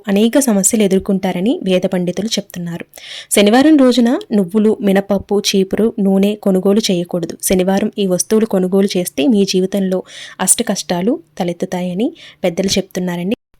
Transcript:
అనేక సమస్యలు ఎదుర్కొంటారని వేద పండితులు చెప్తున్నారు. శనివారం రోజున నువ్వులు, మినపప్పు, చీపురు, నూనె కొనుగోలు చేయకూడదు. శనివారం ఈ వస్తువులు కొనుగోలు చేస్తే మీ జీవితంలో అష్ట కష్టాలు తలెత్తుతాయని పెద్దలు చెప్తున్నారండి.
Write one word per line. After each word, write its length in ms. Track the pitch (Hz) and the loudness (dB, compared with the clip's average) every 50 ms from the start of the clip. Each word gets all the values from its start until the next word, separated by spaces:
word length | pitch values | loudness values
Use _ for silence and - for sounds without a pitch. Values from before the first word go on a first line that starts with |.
| - - | -2 0
అనేక 280 | 196 196 220 233 226 285 - 240 | 2 2 2 4 2 2 2 2
సమస్యలు 340 | 208 196 196 - - 220 208 | 2 0 0 0 2 2 2
ఎదుర్కొంటారని 680 | 190 190 190 185 - 196 185 - 185 180 180 185 233 311 370 - | 2 2 0 0 0 -2 -2 -2 -4 -4 -2 -2 -2 -2 -2 0
వేద 180 | 185 185 180 185 185 - | 0 0 0 0 0 -2
పండితులు 360 | 180 180 175 175 - 196 226 - | -2 -2 -2 -4 -4 -4 -4 -4
చెప్తున్నారు. 480 | 208 196 - - 180 175 170 170 170 - - _ - - - - - - - - | -6 -6 -8 -10 -10 -10 -10 -10 -12 -14 -16 _ -20 -20 -18 -18 -18 -10 -2 2
శనివారం 400 | 208 202 208 220 262 277 311 320 277 262 | 2 4 4 4 6 6 6 6 6 6
రోజున 280 | 254 233 254 233 233 262 392 - - 226 | 4 4 4 2 2 0 -2 -4 -2 0
నువ్వులు, 360 | 202 190 165 208 220 208 220 208 - - | 0 0 0 0 2 2 2 0 0 0
మినపప్పు, 500 | 196 190 196 196 - 202 196 - - 208 202 202 - | 2 2 2 0 0 -2 -4 -2 -2 -2 -2 -2 0
చీపురు, 380 | - 196 190 190 - - 214 226 - - 196 | 0 0 0 0 0 0 0 0 0 0 0
నూనె 280 | 190 190 196 196 202 214 214 - | 2 2 2 2 0 -2 -2 0
కొనుగోలు 380 | 202 190 185 180 196 202 214 220 - | 0 0 2 2 2 2 2 2 0
చేయకూడదు. 480 | 190 175 175 - - 175 165 165 - - - - | 0 -2 -2 -4 -6 -6 -6 -6 -8 -8 -2 0
శనివారం 420 | 202 185 185 190 190 196 214 208 - - 202 | 0 2 2 2 0 0 -2 -2 -2 -2 -2
ఈ 40 | 185 180 | 0 0
వస్తువులు 340 | 180 - - 220 220 220 - - | -2 0 0 0 0 2 0 0
కొనుగోలు 360 | 190 185 180 185 196 196 196 - | 0 0 0 2 2 0 0 0
చేస్తే 280 | 185 180 - - - 277 285 226 | -2 -4 -4 -4 -2 0 2 2
మీ 80 | 202 196 196 - | 2 2 2 0
జీవితంలో 460 | 185 185 190 - 202 190 185 185 180 - - - - - - - - 190 | 0 0 0 -2 -2 -2 -2 -2 -4 -6 -8 -16 -20 -20 -18 -10 -6 -4
అష్ట 160 | 185 - - 233 - | -2 -2 -2 -2 -4
కష్టాలు 440 | 170 - - - 180 175 185 220 285 - - _ _ - | -4 -6 -4 -4 -4 -2 -2 -2 -2 -4 -6 _ _ -6
తలెత్తుతాయని 680 | 190 175 170 - 185 185 - 180 180 180 175 185 233 330 349 - - - - _ - | -6 -6 -4 -6 -6 -6 -6 -6 -6 -6 -4 -4 -4 -4 -4 -8 -16 -20 -10 _ -4
పెద్దలు 280 | 185 175 165 185 196 - | -2 -2 -2 -2 -2 -2
చెప్తున్నారండి. 600 | 196 185 - - 185 180 180 175 175 175 190 226 - _ _ _ _ | -2 -4 -4 -6 -6 -4 -4 -4 -4 -4 -4 -6 -6 _ _ _ _